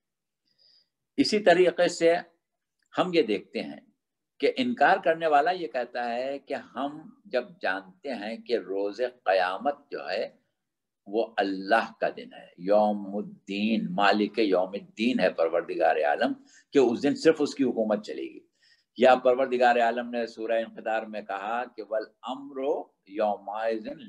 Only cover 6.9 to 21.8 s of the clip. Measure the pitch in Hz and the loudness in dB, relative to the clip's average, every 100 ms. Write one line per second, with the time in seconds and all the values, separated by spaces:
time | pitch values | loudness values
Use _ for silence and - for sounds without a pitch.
6.9 | 151 - _ - 123 107 - 101 95 - | -8 -18 _ -4 -4 -4 -8 -6 -4 -8
7.9 | _ 139 110 107 113 117 113 90 98 101 | _ -10 -8 -8 -10 -4 -4 -2 -4 -4
8.9 | 101 123 - - 95 90 95 135 143 - | -4 -6 -4 0 2 2 -2 -4 -6 -10
9.9 | 82 71 101 135 _ _ _ _ _ _ | -12 -6 -6 -6 _ _ _ _ _ _
10.9 | _ 101 107 110 - 101 95 95 113 110 | _ -6 -4 -2 -2 -2 -2 0 0 0
11.9 | - 82 - 62 - - - 90 104 107 | -4 -4 -4 -16 -18 -20 -8 2 4 4
12.9 | 104 98 104 92 - - 101 107 107 90 | 0 -6 -8 -10 -14 -8 -2 0 0 -2
13.9 | 90 101 107 101 - 104 90 95 101 90 | 2 4 4 2 0 2 2 0 -6 -12
14.9 | - 117 113 90 85 82 85 85 85 80 | -2 0 2 0 2 0 0 -2 0 2
15.9 | 78 73 78 123 - - - _ 139 120 | 2 0 0 -2 -4 -14 -20 _ 4 4
16.9 | 110 143 135 160 160 139 - 127 113 107 | 2 -2 2 2 4 0 0 -2 0 0
17.9 | 107 - 67 65 - _ _ _ _ _ | -2 -4 -10 -12 -14 _ _ _ _ _
18.9 | - 127 127 127 123 131 123 123 120 117 | 2 6 6 4 2 0 2 4 4 2
19.9 | 123 120 120 113 - 110 113 110 110 110 | 0 -6 -6 -6 -8 -4 -2 -4 -8 -4
20.9 | 110 110 107 104 98 104 120 123 - | -4 -4 -12 -8 -8 -4 -6 -6 -12